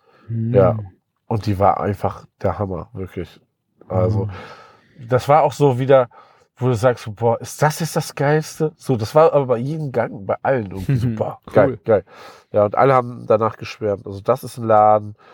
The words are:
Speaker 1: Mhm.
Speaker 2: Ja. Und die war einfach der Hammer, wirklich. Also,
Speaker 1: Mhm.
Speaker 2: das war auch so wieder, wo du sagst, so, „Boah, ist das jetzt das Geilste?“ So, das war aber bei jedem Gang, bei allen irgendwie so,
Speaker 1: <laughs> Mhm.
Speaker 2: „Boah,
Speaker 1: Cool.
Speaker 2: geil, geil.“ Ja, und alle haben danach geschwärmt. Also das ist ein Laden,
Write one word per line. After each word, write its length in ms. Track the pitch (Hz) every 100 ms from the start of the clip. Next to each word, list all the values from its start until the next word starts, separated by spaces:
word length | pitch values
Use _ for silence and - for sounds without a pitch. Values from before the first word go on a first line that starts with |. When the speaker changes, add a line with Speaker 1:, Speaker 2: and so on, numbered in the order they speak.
| _ _ -
Speaker 1:
Mhm. 260 | 113 113
Speaker 2:
Ja. 240 | 117 92 110 98 _ _ _ _
Und 160 | 113 104
die 140 | 95
war 180 | 95 -
einfach 480 | 98 101 98 - - _
der 160 | 98 90
Hammer, 300 | 101 87 -
wirklich. 480 | 95 92 - 87 - _ _ _ _ _
Also, 360 | 92 98 107 101
Speaker 1:
Mhm. 40 | 90 - - - _ _ _ 117
Speaker 2:
das 200 | 123 -
war 160 | 156
auch 80 | 147
so 260 | 123 143 123
wieder, 300 | 131 131 123 - _ _ _ _
wo 100 | 123
du 80 |
sagst, 300 | 117 127 113
so, 80 | -
„Boah, 280 | 101 117 -
ist 220 | - -
das 160 | 151 151
jetzt 160 | 156
das 220 | 165 - -
Geilste?“ 560 | 143 156 156 - 156 -
So, 200 | - 120
das 180 | 110
war 180 | 156 165
aber 140 | 147 127
bei 120 | 117
jedem 340 | 131 160 147
Gang, 340 | 120 120 127 95
bei 80 | -
allen 300 | - 135 101
irgendwie 240 | 95 92 131
so, 100 | 120
Speaker 1:
<laughs> 0 |
Mhm. 80 |
Speaker 2:
„Boah, 240 | 110 107 - -
Speaker 1:
Cool. 60 |
Speaker 2:
geil, 240 | 110 131 117
geil.“ 200 | - 104 - - - - _
Ja, 140 | 107
und 100 | 104
alle 200 | - 135
haben 320 | 131 120 120 120
danach 280 | 107 110 -
geschwärmt. 480 | 113 - 110 98 -
Also 120 | 98
das 220 | 101 123
ist 160 | 123 -
ein 80 | 113
Laden, 480 | 107 107 107 104 104 _